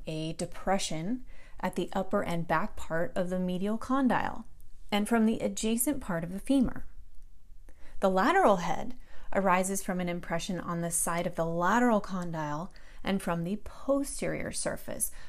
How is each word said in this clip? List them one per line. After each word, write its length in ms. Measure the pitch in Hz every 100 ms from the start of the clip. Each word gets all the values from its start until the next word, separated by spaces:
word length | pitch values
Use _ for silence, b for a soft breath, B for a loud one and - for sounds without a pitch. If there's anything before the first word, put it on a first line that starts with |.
| -
a 260 | 156 160
depression 920 | 160 170 - - 196 - 156 170 254 B B B B
at 160 | 185 185
the 140 | 180
upper 280 | 196 190 202
and 260 | - 170 165
back 280 | 160 208 -
part 360 | - 160 170 185
of 140 | 180
the 100 | 185
medial 380 | 180 180 196 220
condyle 680 | - 262 254 185 - - - - - - -
and 160 | 208 208
from 180 | 233 220
the 140 | 226
adjacent 600 | 208 196 220 233 302 277
part 220 | - 170
of 100 | 175
the 60 | 190
femur. 460 | - 277 220 - - - - - - - - - - b b b
The 100 | 196
lateral 480 | 185 226 370 320 196
head 380 | 170 - - - b b b
arises 500 | 202 196 180 190 196
from 160 | - 180
an 100 | 175
impression 500 | 175 - 170 - 175
on 220 | 180 170
the 80 | 170
side 380 | 170 - 170 175
of 80 | 170
the 100 | 165
lateral 540 | 165 175 226 247 214
condyle 720 | 208 190 175 165 151 147 180 b b b
and 180 | - 190
from 220 | - 170
the 140 | 170 202
posterior 920 | - - - 277 277 - 175 156 -
surface 600 | - - - - - - B